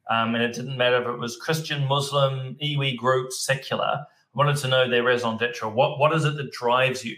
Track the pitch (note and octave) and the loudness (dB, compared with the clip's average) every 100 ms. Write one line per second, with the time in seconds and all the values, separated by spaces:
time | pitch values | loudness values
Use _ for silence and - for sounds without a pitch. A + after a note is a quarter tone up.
0 | - A2+ A2+ A#2 A#2+ A#2 C#3 C3 B2 B2 | -2 0 2 0 0 -2 -6 0 2 2
1 | A#2+ A#2+ A#2+ - - D#3+ - D3 C3+ C#3 | 0 -4 -6 -8 -4 -2 -2 -2 0 0
2 | C#3 C#3+ C3+ C3+ C3 A#2+ D3 C#3+ C3+ A#2+ | 0 2 2 0 -8 -6 -2 0 -2 0
3 | B2 C3 B2+ - - - - A2 - C#3 | 2 2 0 -6 -4 -4 -2 -2 -2 -2
4 | - _ _ - D3 C#3+ B2+ C3 B2+ A#2+ | -6 _ _ 0 2 2 2 2 4 4
5 | A#2+ A#2+ A#2 A2 A#2+ - A2+ G#2+ D3 C#3+ | 4 2 0 0 -2 -2 -4 2 2 4
6 | D3 D#3+ D3 C#3+ C3 - A#2+ B2 C3 B2+ | 2 4 0 -2 -8 -4 0 2 2 0
7 | A#2 | -8